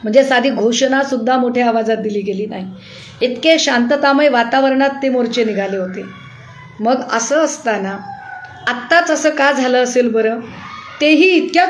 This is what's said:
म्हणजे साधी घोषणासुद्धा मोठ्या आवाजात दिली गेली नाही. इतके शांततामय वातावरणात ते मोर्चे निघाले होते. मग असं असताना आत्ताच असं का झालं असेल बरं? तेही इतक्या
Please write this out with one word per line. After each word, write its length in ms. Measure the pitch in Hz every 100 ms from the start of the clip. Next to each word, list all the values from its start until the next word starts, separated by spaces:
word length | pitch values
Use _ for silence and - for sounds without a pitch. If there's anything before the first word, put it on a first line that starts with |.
म्हणजे 220 | 220 233
साधी 260 | 262 247 269
घोषणासुद्धा 840 | 220 220 240 262 269 269 254 220 254
मोठ्या 320 | 247 240 240
आवाजात 280 | 226 220 220
दिली 240 | 214 202
गेली 260 | 196 190 214
नाही. 200 | 202 185 185 - - - -
इतके 380 | 254 247 320 320
शांततामय 720 | - 247 240 285 285 277 294
वातावरणात 600 | 240 240 262 269 262 277 269
ते 60 | 269
मोर्चे 360 | 254 233 247
निघाले 320 | 220 196 196 190
होते. 260 | 180 196 - - - - - - - -
मग 200 | 214 254 -
असं 320 | 226 - 294
असताना 520 | 302 - 240 208 190 196 - - - - - - -
आत्ताच 420 | 240 - 330 339
असं 200 | 302 302
का 220 | 302 277
झालं 300 | 262 254 247
असेल 260 | 247 247 240
बरं? 320 | 220 220 233 - - - - - -
तेही 280 | 294 311 381
इतक्या 380 | 349 - 339